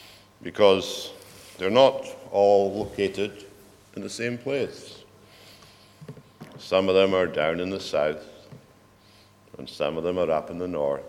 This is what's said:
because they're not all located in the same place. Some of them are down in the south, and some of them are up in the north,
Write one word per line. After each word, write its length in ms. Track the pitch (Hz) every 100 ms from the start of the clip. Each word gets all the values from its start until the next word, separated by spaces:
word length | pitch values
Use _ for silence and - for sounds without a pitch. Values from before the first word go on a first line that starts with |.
| - - - -
because 720 | - 85 101 95 90 - - - - - - -
they're 120 | 92
not 360 | 117 135 - - - -
all 420 | 95 101 101 98
located 720 | 101 98 - 98 95 104 - - - - - -
in 80 | -
the 80 | 98
same 260 | - 120 120
place. 680 | 131 139 107 - - - - - - - - - - - - - - - - - - -
Some 300 | - 92 95
of 60 |
them 200 | 95 98
are 120 | 95 90
down 340 | 76 78 85
in 100 | 90
the 100 | 95
south, 440 | - 78 76 78 - - - - - _ _ _ _ - - _ _ -
and 100 | 67
some 280 | - 73 82
of 60 |
them 160 | 85 90
are 120 | 85
up 200 | 78 -
in 80 | 85
the 80 | 90
north, 380 | 85 71 69